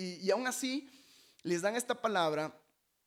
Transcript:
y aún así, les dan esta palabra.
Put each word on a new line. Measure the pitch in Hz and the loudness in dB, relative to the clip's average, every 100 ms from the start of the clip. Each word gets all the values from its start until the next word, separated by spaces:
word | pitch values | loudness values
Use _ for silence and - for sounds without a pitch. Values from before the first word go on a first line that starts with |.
| 185 170 | -4 -2
y | 190 | 0
aún | 196 254 | 2 0
así, | 247 262 269 - - - - - - | -2 -4 -4 -8 -18 -20 -20 -20 -10
les | - 175 | -2 0
dan | 196 233 | 0 0
esta | 240 240 | -2 0
palabra. | 226 196 165 151 156 - _ _ _ _ | 2 4 4 2 -2 -8 _ _ _ _